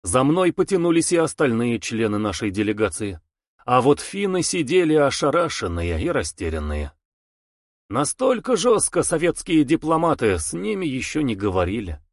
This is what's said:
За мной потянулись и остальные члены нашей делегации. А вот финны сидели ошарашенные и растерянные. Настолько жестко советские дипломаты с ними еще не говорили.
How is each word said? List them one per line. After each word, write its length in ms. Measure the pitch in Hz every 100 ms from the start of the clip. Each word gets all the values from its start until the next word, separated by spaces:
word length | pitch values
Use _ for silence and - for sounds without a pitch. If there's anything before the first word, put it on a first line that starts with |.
За 220 | 92 127
мной 280 | 135 170 185
потянулись 600 | 180 180 190 170 165 160
и 60 | 170
остальные 640 | 160 - 143 113 120 117
члены 380 | - 113 110 104
нашей 340 | 107 95 110
делегации. 720 | 95 104 104 104 - 104 90 _ _ _ _ -
А 140 | -
вот 220 | 135 147
финны 420 | - 196 202 185
сидели 500 | 160 180 127 180 165
ошарашенные 1080 | 151 143 - 143 160 165 - 98 85 85 82
и 60 | 139
растерянные. 840 | 151 - - 85 78 76 73 71 _ _ _ _ _ _ _ _ _ _
Настолько 680 | 107 147 - 254 247 - 220
жестко 460 | 233 208 - 180
советские 600 | 147 165 170 160 - 160
дипломаты 760 | 131 160 156 160 170 143 113 87
с 140 | 78
ними 340 | 165 202 202 170
еще 360 | 131 - 151
не 140 | 139 98
говорили. 680 | 101 92 90 110 92 76 _